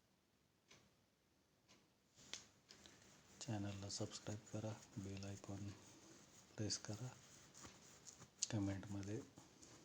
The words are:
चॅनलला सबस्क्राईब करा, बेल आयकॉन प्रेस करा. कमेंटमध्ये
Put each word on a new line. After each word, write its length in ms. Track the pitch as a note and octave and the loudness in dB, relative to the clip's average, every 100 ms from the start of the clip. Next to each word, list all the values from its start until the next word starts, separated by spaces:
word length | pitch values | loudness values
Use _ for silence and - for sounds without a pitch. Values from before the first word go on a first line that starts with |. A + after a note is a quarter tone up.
| - - _ _ - _ - - - - - _ - - - - - - - - - - - - - - - - - - - - - - | -20 -20 _ _ -20 _ -20 -20 -20 -20 -20 _ -20 -20 -20 -20 -20 -20 -20 -20 -20 -16 -6 -6 -6 -20 -18 -16 -14 -14 -16 -18 -16 -4
चॅनलला 480 | - G#2 G2+ G2 G2+ | 2 4 4 2 0
सबस्क्राईब 500 | - G#2 - - G#2+ - | 4 2 2 0 0 2
करा, 200 | A2 A2 A2 - - | 2 2 0 -2 -2
बेल 280 | G2 G2 | 0 2
आयकॉन 460 | G2 G2+ - G2 G2 - - - - - - - - - | 0 0 -2 0 0 -4 -12 -14 -14 -14 -14 -16 -8 2
प्रेस 220 | G#2 - | 4 4
करा. 300 | - G#2+ B2+ - - - - - - - - - - - - - - | 2 2 0 -2 -12 -14 -14 -10 -10 -10 -14 -12 -12 -12 -14 0 6
कमेंटमध्ये 720 | G#2+ G2 F#2+ G2 G2 G2 G#2+ - - - - - - | 8 8 6 2 0 2 2 0 -12 -14 -14 -14 -14